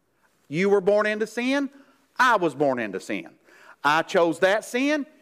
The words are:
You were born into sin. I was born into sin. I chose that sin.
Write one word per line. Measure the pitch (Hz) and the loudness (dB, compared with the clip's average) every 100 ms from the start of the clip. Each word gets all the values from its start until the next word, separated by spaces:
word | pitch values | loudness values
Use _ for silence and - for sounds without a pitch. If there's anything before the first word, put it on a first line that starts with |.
| _ _ _ _ - | _ _ _ _ -8
You | 151 196 | -2 2
were | 202 | 2
born | 185 208 214 | 2 2 0
into | 214 214 | -2 -6
sin. | 240 254 277 277 - _ _ _ - | -4 -2 -2 -4 -10 _ _ _ 0
I | 254 214 | 2 4
was | 170 | 2
born | 131 143 123 | 0 0 0
into | 107 92 | -4 -8
sin. | - 98 82 _ _ - - - | -6 -8 -10 _ _ -20 -20 -4
I | 143 160 | 0 0
chose | 160 185 170 156 | 0 2 2 2
that | 185 214 | 2 0
sin. | 202 247 277 302 262 _ | -2 -2 -2 -2 -6 _